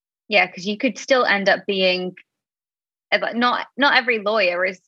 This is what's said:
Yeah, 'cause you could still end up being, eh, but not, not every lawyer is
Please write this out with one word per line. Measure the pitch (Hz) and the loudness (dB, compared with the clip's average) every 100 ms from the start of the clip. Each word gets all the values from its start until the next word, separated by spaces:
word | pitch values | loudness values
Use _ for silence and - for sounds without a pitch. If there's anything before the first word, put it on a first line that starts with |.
| _ _ - | _ _ -2
Yeah, | 202 185 | 0 0
'cause | - 185 | -2 -6
you | 208 | -2
could | 262 - | -2 -4
still | - 262 - | 0 2 2
end | 196 196 | 0 2
up | - - | 0 -2
being, | 196 185 180 180 - _ _ _ _ _ _ _ _ _ | 0 0 0 -4 -10 _ _ _ _ _ _ _ _ _
eh, | 208 | -2
but | - 226 | -2 0
not, | 247 - - - | 0 0 -6 -2
not | 277 254 | 2 2
every | 247 226 | 0 -2
lawyer | 202 220 180 175 | 0 0 0 0
is | 185 185 | -4 -6